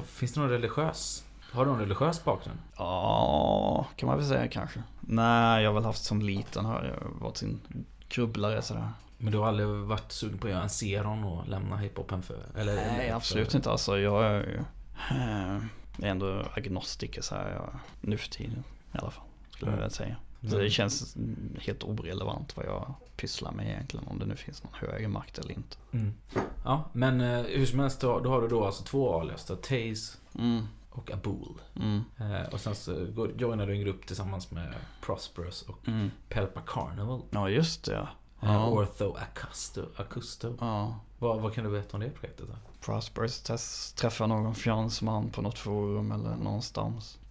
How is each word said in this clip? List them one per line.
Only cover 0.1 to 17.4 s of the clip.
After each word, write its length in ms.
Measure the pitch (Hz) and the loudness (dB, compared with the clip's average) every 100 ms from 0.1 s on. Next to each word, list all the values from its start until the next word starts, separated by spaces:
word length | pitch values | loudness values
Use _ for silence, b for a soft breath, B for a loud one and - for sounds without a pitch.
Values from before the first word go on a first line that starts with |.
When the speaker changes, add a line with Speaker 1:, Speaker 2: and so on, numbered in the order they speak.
| - 123 | -2 0
Speaker 1:
det 60 | 151 | 2
någon 100 | 139 | 4
religiös, 760 | 120 117 147 160 - - - - - - | 4 2 2 0 0 -4 -4 -10 -18 -6
har 140 | 123 135 | 4 4
du 60 | |
någon 80 | 120 | 6
religiös 440 | 104 101 151 165 | 4 4 4 4
bakgrund? 360 | 151 95 - 55 - - | 2 2 0 -8 -10 -4
Speaker 2:
Ja, 1120 | 87 92 101 55 60 71 57 50 52 - - - | 0 2 4 6 6 6 6 6 4 2 0 -2
kan 120 | 123 | 2
man 100 | 139 | 2
väl 100 | 143 | 4
säga 200 | 131 120 | 2 2
kanske. 360 | 120 - 120 - - | -2 -4 -6 -10 -10
Nej, 600 | - 113 117 117 117 110 | 0 4 8 8 8 8
jag 60 | 107 | 6
har 60 | 107 | 6
väl 100 | 110 | 4
haft 180 | 104 | 0
som 180 | - 104 | 2 2
liten, 440 | 101 98 113 - 107 | 2 0 -2 -2 0
har 180 | - | 0
jag 380 | - - - - | -2 -4 -6 -6
varit 200 | - - | -6 -4
en 180 | 107 110 - 127 - - - | -4 -4 -6 -8 -8 -14 -6
grubblare 520 | - 117 107 104 110 | 0 2 2 2 2
sådär. 280 | 117 110 110 110 - - | 0 -2 -4 -6 -14 -4
Speaker 1:
Men 140 | 110 | 2
du 60 | 107 | 4
har 100 | 110 | 4
aldrig 200 | 104 104 | 4 2
varit 440 | 104 101 107 - | 0 0 -2 -2
sugen 260 | - 107 98 | -4 -4 -2
på 100 | 113 | 0
att 60 | |
göra 100 | 92 | 0
en 60 | 101 | 0
Zeron 540 | - 107 98 104 110 | 0 2 2 2 0
och 240 | 101 85 - | -2 -2 -2
lämna 300 | 98 98 101 | -2 -2 -2
hiphopen 440 | 101 - - 92 | -2 -4 -4 -4
för, 160 | - - - - | -4 -8 -8 -2
eller, 180 | 104 104 | 0 2
Speaker 2:
Nej, 240 | 107 120 123 | 2 0 0
Speaker 1:
eller 80 | 113 | 0
Speaker 2:
absolut 360 | - 107 - | 2 2 4
Speaker 1:
för 60 | 135 | 4
Speaker 2:
inte. 140 | 117 | 4
Alltså, 280 | 110 - 98 | 2 4 4
jag 240 | 101 104 110 | 6 6 6
är 140 | 104 | 4
ju, 160 | - - - - - - B | 2 -2 -4 -8 -12 -8 B
eh, 520 | 131 120 107 92 101 110 B - - | 0 2 0 0 -2 -4 B -12 -2
jag 100 | 101 | 0
är 40 | |
ändå 320 | 95 98 98 - - | 2 2 0 -2 -4
agnostiker 680 | 107 95 - - 107 - | -2 -4 -4 -6 -6 -4
så 140 | - | -4
här, 160 | 98 | -2